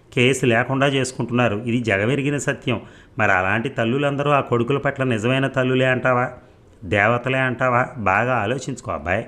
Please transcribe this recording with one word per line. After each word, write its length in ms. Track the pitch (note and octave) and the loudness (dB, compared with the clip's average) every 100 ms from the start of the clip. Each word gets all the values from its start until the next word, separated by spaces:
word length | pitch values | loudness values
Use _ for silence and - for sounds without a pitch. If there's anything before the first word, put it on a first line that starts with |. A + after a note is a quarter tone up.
| - | -6
కేసు 320 | - B2+ C3 C3 | 2 2 2 2
లేకుండా 420 | A2+ B2 C3+ C#3 | 2 2 0 0
చేసుకుంటున్నారు. 720 | C3+ B2+ - A#2 A#2+ A#2+ G#2 | 0 -2 -4 -4 0 0 0
ఇది 220 | A#2+ A#2+ | -2 -2
జగమెరిగిన 580 | A2 G2 G#2+ C#3+ C#3 C#3+ | 0 0 2 0 -2 -4
సత్యం. 440 | - C3 - A2 - - - - | -4 -4 -4 -4 -6 -20 -12 -2
మరి 120 | G#2 | 2
అలాంటి 380 | F#2+ F#2 G#2+ A#2 | 2 2 0 -2
తల్లులందరూ 640 | A#2 A2+ C3 C#3+ C#3 C#3+ | -2 0 0 -2 -2 0
ఆ 80 | C#3+ | 0
కొడుకుల 380 | - A#2+ A#2+ C#3 | 2 0 0 0
పట్ల 260 | C#3 C3+ | -2 -2
నిజమైన 440 | C3 A2+ A2+ C3 C3+ | -2 0 0 0 0
తల్లులే 380 | C3 B2+ B2+ C3 | 0 0 2 2
అంటావా, 440 | B2+ B2+ B2 A2+ - - - - - F#2+ | 2 2 0 0 -6 -20 -20 -20 -14 -2
దేవతలే 540 | G2+ G#2 A#2+ C3 C3 | 2 4 2 0 -2
అంటావా? 480 | C3 A#2+ B2+ A#2+ B2+ B2+ | -2 0 0 2 0 -2
బాగా 380 | G2 F#2+ A#2+ B2 | 0 2 2 0
ఆలోచించుకో 560 | G2+ C3+ - B2 - | 0 -4 -6 -10 -6
అబ్బాయి. 340 | E2 D2+ G2 | -6 -2 -2